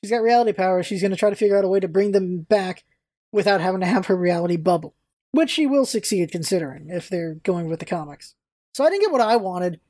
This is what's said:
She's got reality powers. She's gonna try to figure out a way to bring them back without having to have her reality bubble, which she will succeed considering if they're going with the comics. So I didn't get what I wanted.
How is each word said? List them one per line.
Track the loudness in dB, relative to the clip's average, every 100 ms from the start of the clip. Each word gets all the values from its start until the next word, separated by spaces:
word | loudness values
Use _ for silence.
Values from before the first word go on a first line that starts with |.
She's | -2
got | 0
reality | 4 4 2
powers. | 0 0 0 -2
She's | -2
gonna | -2 0
try | 0
to | 2
figure | 2 4
out |
a | 2
way | 0
to | 0
bring | 0 2
them | 2 0 -6
back | 0 0 0 -8 _ _ _ _ _
without | 0 2 2
having | 2 0
to | 0
have | 0 0
her | 0
reality | 2 0 0 0
bubble, | 2 0 -2 _ _ _ _
which | 0 0
she | 0 2
will | 2 2
succeed | -2 -2 -2 -2
considering | -4 -2 -2 -2 -10 -10
if | -10 -6
they're | -6 -6
going | -6 -4 -4 -4
with | -6
the | -6
comics. | -8 -8 -16 -20 _ _ _ _
So | 0
I | 0
didn't | 2
get | 0
what | 2
I | 2 2
wanted. | 0 -4 -4 -6 _